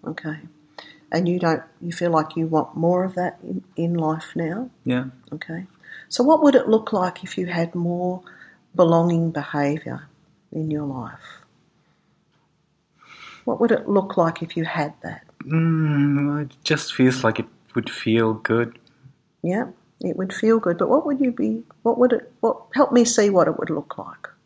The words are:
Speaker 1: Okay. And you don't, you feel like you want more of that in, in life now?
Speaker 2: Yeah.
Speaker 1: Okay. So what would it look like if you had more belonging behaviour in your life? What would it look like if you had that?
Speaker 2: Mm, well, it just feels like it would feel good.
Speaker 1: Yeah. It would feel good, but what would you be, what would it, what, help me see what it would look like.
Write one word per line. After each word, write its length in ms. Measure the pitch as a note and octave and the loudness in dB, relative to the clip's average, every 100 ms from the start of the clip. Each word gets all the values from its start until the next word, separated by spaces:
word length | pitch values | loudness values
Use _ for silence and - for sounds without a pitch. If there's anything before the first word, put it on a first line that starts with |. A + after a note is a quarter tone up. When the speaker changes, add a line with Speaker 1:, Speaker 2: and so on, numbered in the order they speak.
| D#3+ | -10
Speaker 1:
Okay. 340 | D#3+ D#3 D#3 - _ _ - - - _ | -8 -10 -10 -14 _ _ -20 -20 -20 _
And 200 | E3 F3 | -2 0
you 100 | F3 | 0
don't, 240 | E3+ D#3+ - _ | 0 -2 -6 _
you 140 | E3+ | -10
feel 180 | - F3 | -4 0
like 240 | E3 D#3 E3+ | 0 0 -4
you 120 | D#3+ | 0
want 280 | D#3 - - | 0 -2 -2
more 300 | E3+ F3+ F#3 | 2 2 0
of 100 | F3+ | -2
that 220 | F3+ - | -6 -6
in, 220 | F3+ F#3 - - | -10 -10 -10 -4
in 160 | E3+ | -2
life 380 | E3+ D#3 D#3+ - - | 0 -2 -4 -6 -6
now? 340 | D#3+ F#3+ B3+ _ | -6 -6 -10 _
Speaker 2:
Yeah. 220 | B2+ B2 C3 B2+ - | -4 -2 -4 -14 -16
Speaker 1:
Okay. 340 | D3+ - E3 F#3+ _ - - - | -14 -10 -12 -12 _ -20 -20 -8
So 120 | - | 0
what 220 | B3+ D#4+ | 4 6
would 100 | D#4 | 8
it 140 | C4 - | 6 4
look 240 | A3 A3 | 2 2
like 320 | G#3 F3+ - | 0 0 -4
if 140 | F#3+ - | -10 -6
you 80 | F3+ | -4
had 280 | F3 E3+ | -2 -4
more 480 | F3 E3+ F3 F3+ F3+ - - - _ _ - | -2 -4 -2 -4 -6 -12 -20 -20 _ _ 2
belonging 560 | E3+ E3 E3+ E3 E3 | 4 6 4 2 0
behaviour 760 | D#3 C#3 D3 C#3+ D3+ - C3 - _ _ _ _ | -4 -6 -2 -2 -2 -8 -12 -14 _ _ _ _
in 180 | D#3+ D#3 | -8 -4
your 140 | D3+ | -4
life? 600 | C#3+ C3 A2 - - - _ _ _ _ _ _ _ _ _ _ _ _ _ _ _ _ - - - - - | -6 -8 -10 -14 -20 -20 _ _ _ _ _ _ _ _ _ _ _ _ _ _ _ _ -20 -20 -20 -10 -4
What 160 | A3+ | 0
would 100 | A#3 | 2
it 160 | A3+ - | 2 2
look 300 | G3+ G3 - | 0 0 0
like 260 | E3 G#3+ | 0 0
if 140 | E3 E3+ | -6 -4
you 80 | D#3+ | -4
had 300 | E3+ D3 - | -4 -6 -8
that? 220 | E3+ D#3+ - _ - | -14 -14 -18 _ -2
Speaker 2:
Mm, 840 | D#3+ E3 D#3+ D#3 C#3+ C#3+ C#3+ C#3+ | 0 2 2 2 2 2 2 0
well, 100 | D3 | -2
it 180 | C#3 - - | -6 -10 -2
just 280 | D3+ - | -2 -2
feels 300 | - C3 B2+ | 2 4 4
like 160 | A2+ A2 | 0 0
it 80 | A2 _ _ | -8 _ _
would 160 | A#2+ A2 | -6 -4
feel 440 | - - A2+ A2+ | -6 0 2 2
good. 440 | A2+ - A2+ A#2 - _ _ - _ _ _ | 0 0 0 0 -8 _ _ -20 _ _ _
Speaker 1:
Yeah. 260 | E3 G3 - - _ _ | -4 -4 -6 -12 _ _
It 160 | F#3 E3+ | -8 -6
would 160 | F#3 | -6
feel 260 | - A3 A3+ | -2 2 2
good, 180 | F#3 F3 | 2 -2
but 120 | - | 2
what 160 | C#4+ D4 | 2 0
would 120 | C#4 | 0
you 120 | C4 | -2
be, 320 | A#3+ G#3+ A3+ - _ | 0 -4 -4 -10 _
what 140 | A#3 A#3+ | -2 2
would 160 | B3 | 2
it, 180 | A3+ - _ | 2 -4 _
what, 160 | A3+ - - C4 | -2 -2 -4 0
help 160 | C#4+ | 4
me 120 | B3 | 6
see 260 | A#3 - G3+ | 4 4 4
what 180 | F#3+ D#3+ | 4 4
it 100 | D#3+ | 0
would 120 | E3 | -4
look 260 | D#3 - - | -4 -6 -12
like. 300 | F3 - - _ | -12 -16 -20 _